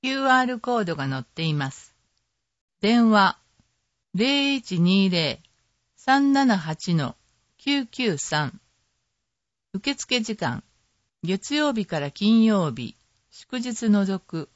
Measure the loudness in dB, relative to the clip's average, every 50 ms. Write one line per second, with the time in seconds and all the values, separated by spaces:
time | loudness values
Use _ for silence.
0 | -4 -4 -4 -2 2 2 4 4 2 0 -4 -6 -4 -2 -2 -2 -2 -2 -4 -4
1 | -4 -6 -6 -6 -8 _ _ -4 -2 -2 -2 -2 -2 -4 -8 -12 -20 _ _ _
2 | _ _ _ _ _ _ _ _ _ _ _ _ _ _ _ _ 0 2 4 4
3 | 4 6 6 6 4 4 2 _ _ _ _ _ _ _ _ _ _ _ _ _
4 | _ _ _ -2 0 2 2 0 0 0 -2 -2 -4 -4 -2 0 2 4 4 4
5 | 4 2 2 0 -2 -2 -4 -8 _ _ _ _ _ _ _ _ _ _ _ _
6 | 0 2 2 4 4 4 4 4 4 4 2 2 0 -6 -8 -8 -4 -2 0 0
7 | 0 -4 -8 _ _ _ _ _ _ _ _ _ -4 -2 -2 -2 -2 -6 -8 -4
8 | -2 -2 -2 -4 -6 -4 -2 -2 -2 -4 -8 -14 _ _ _ _ _ _ _ _
9 | _ _ _ _ _ _ _ _ _ _ _ _ _ _ -12 -8 -6 -6 -6 -6
10 | -4 _ -2 -2 -2 -4 -6 -6 -4 -6 -6 -8 -12 _ _ _ _ _ _ _
11 | _ _ _ _ -6 -6 -6 -6 -6 -4 -2 -2 0 0 -2 -4 -6 -4 -6 -6
12 | -6 -6 -6 -2 0 2 4 4 4 4 2 2 0 -2 -4 -6 -10 -12 -12 _
13 | _ _ _ _ _ _ _ -20 -16 _ -8 -8 -6 -6 -8 -4 0 2 2 2
14 | 2 -2 -4 -6 _ _ -10 -10 -10 _ _